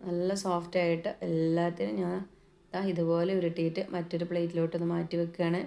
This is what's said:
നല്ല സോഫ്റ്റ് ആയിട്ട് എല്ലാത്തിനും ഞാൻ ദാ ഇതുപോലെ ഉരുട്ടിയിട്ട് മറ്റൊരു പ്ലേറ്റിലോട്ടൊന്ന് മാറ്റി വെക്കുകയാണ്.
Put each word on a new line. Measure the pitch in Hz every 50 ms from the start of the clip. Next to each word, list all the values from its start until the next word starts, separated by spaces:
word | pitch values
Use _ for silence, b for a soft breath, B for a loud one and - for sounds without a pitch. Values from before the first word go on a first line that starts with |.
| -
നല്ല | 185 175 175 175 185 196
സോഫ്റ്റ് | 196 - 190 180 175 170 170 - 185
ആയിട്ട് | 175 170 170 165 165 208 - -
എല്ലാത്തിനും | - 175 165 160 165 165 165 170 170 175 175 175 190 208 214 202
ഞാൻ | 185 175 180 185 196 - B B B B B B _ _ -
ദാ | 180 196 196
ഇതുപോലെ | 180 165 170 165 170 170 170 185 196 190
ഉരുട്ടിയിട്ട് | 170 170 170 - 165 165 160 - - -
മറ്റൊരു | - 175 170 170 - 170 170 175
പ്ലേറ്റിലോട്ടൊന്ന് | 175 175 170 170 170 170 165 165 165 170 170 170
മാറ്റി | 170 170 170 165 - 170
വെക്കുകയാണ്. | 170 170 170 - 175 170 170 180 -